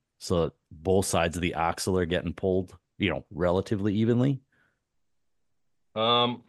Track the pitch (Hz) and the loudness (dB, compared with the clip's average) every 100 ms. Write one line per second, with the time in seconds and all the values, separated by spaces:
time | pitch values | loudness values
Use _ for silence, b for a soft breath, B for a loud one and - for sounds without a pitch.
0 | _ _ - 87 78 - _ 78 87 92 | _ _ -2 0 0 -4 _ -8 2 2
1 | 95 90 85 80 87 76 82 - - 92 | 2 0 0 0 -4 0 -2 -2 -2 0
2 | 85 87 85 - 95 92 92 - _ - | 0 -2 -2 -4 -2 -2 -2 -12 _ -4
3 | 95 67 - 76 87 90 - 104 101 101 | -2 -2 -8 -2 0 0 0 -2 -2 0
4 | 113 120 135 139 _ _ _ _ _ _ | 2 2 2 0 _ _ _ _ _ _
5 | _ _ _ _ _ _ _ _ _ 107 | _ _ _ _ _ _ _ _ _ -2
6 | 113 120 120 120 | 2 4 2 -2